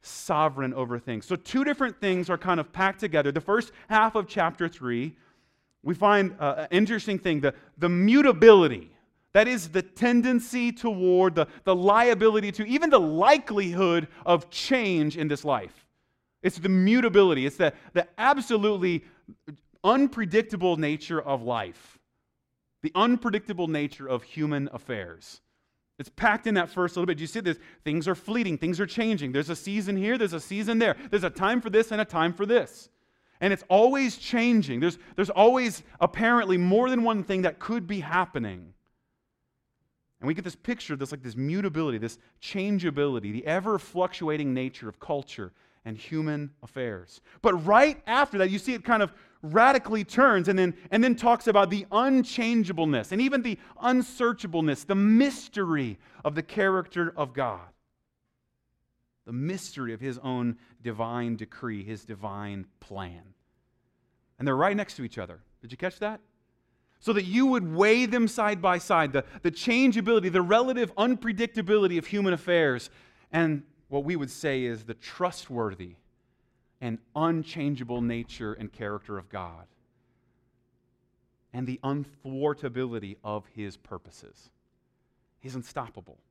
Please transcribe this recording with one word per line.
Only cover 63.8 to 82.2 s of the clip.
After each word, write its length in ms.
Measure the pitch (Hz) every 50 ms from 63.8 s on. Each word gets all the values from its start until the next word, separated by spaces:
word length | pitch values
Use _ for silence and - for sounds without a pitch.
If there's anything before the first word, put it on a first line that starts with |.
| _ _ _ _ _ _ _ _ _ _ _ _
And 100 | 131 143
they're 80 | 135
right 220 | 131 156 190 202 208
next 200 | 202 - - -
to 60 | 127
each 140 | 113 - -
other. 220 | 95 87 85 80 _ _ _ _ -
Did 80 | 113
you 60 | 123 -
catch 200 | - 185 180 -
that? 220 | 208 208 220 208 _ _ _ _ _ _ _ _ _ _ _ _ _ _ _ _
So 140 | _ - 233
that 120 | 208 190
you 220 | 180 190 240 262 269
would 260 | 254 247 185 165 156
weigh 320 | 165 196 214 220 240 254
them 220 | 226 214 247 233 220
side 340 | 226 - 220 208 208 190
by 160 | 165 190 180 175
side, 340 | - - 202 165 156 143
the, 140 | 127 139 127 - - -
the 80 | - 175
changeability, 800 | 165 - - 240 226 240 269 269 208 226 190 214 233 220 175 185
the 140 | 170 185 180
relative 520 | 175 202 226 247 254 254 240 240 180 - -
unpredictability 1000 | 208 247 254 - - 226 220 190 233 233 233 226 208 170 214 214 202 185 175 170
of 80 | -
human 260 | - - 208 202 190
affairs, 600 | 180 160 - - 175 170 160 143 127 120 - - _ _ _ _ _ _ _ _
and 320 | - 160 165 160 156 143 143 _ _ _ _ _
what 160 | 139 143 139
we 120 | 147 180
would 140 | 170 143 131
say 360 | - - - 151 135 131 127
is 180 | 120 117 110 110
the 100 | 110 113
trustworthy 1000 | _ - - - - 180 180 170 - - - 135 120 113 107 95 92 92 87 87 _ _ _ _ _ _ _ _ _ _ _ _ _ _ _ _ _
and 180 | 131 120 113 117 _ _ _
unchangeable 840 | 151 156 165 165 160 156 160 - 165 147 147 147 120 127 117 123 120
nature 520 | 120 117 117 117 117 - - - 120 107 110
and 180 | - 113 104
character 460 | _ - 117 101 104 104 _ - 104 98
of 120 | 92 _
God, 360 | - 101 92 85 85 82 82 _ _ _ _ _ _ _ _ _ _ _ _ _ _ _ _ _ _ _ _ _ _ _ _ _ _ _ _ _ _ _ _ _ _ _ _ _ -
and 140 | 123 127 123
the 120 | 127 - -
unthwartability 1300 | 135 139 147 143 143 _ _